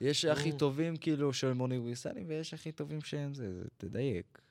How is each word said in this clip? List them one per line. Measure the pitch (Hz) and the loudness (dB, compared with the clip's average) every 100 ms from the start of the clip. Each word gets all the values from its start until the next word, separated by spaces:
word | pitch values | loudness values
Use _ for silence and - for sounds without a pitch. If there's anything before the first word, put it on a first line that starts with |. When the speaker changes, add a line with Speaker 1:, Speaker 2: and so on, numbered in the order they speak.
Speaker 1:
יש | 131 147 | 2 4
Speaker 2:
נו. | 165 | 4
Speaker 1:
הכי | 143 151 | 4 2
טובים, | 147 147 139 165 160 | 2 2 2 0 0
כאילו, | 160 147 143 | 0 2 2
שהם | 127 131 123 | 2 2 2
אוניברסליים, | 127 127 120 120 - 240 175 | 2 0 -2 -4 -6 -6 -4
ויש | 156 160 | -4 -6
הכי | 156 160 | -8 -8
טובים | 156 147 151 | -6 -6 -6
שהם | - 147 143 | -4 -2 -2
זה, | 143 107 | -4 -4
זה, | 90 - - | -4 -6 -8
תדייק. | 98 101 135 90 - - _ | -4 0 0 0 -4 -14 _